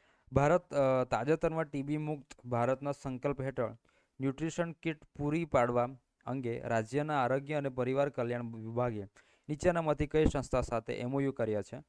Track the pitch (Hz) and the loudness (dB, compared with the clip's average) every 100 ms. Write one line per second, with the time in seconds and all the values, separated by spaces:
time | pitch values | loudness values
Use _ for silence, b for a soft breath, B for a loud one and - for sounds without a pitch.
0 | b b _ 131 143 175 - 143 135 131 | b b _ 2 4 4 2 2 4 4
1 | 127 110 143 160 165 160 151 143 139 151 | 2 0 2 2 2 0 -4 -4 -4 -4
2 | 151 151 - - 123 120 120 135 143 143 | -4 -6 -10 -18 -4 0 2 0 -2 -6
3 | 139 127 143 131 131 135 110 113 b b | -6 -4 -4 -4 -4 -2 -4 -6 b b
4 | b - 135 131 160 165 170 156 165 156 | b -4 -4 -2 -4 -2 -4 -4 -6 -6
5 | - - 147 160 165 135 120 120 123 131 | -10 -6 -2 -2 2 2 4 2 0 -4
6 | _ _ - 135 120 120 113 113 110 139 | _ _ -8 -4 -4 -4 -2 -2 0 -2
7 | 151 147 120 135 139 151 139 127 123 131 | 0 0 2 0 -2 -4 -2 -2 0 2
8 | 143 135 120 120 117 113 110 117 123 107 | 0 0 -2 -4 -6 -8 -6 -2 -2 -4
9 | 98 b b b - 147 180 170 160 143 | -8 b b b -8 0 2 2 2 0
10 | 147 156 156 143 123 127 120 113 110 110 | 2 4 4 2 -2 -2 0 -2 -4 -6
11 | 123 139 139 131 110 104 101 131 | -2 0 0 0 -2 -2 -4 -12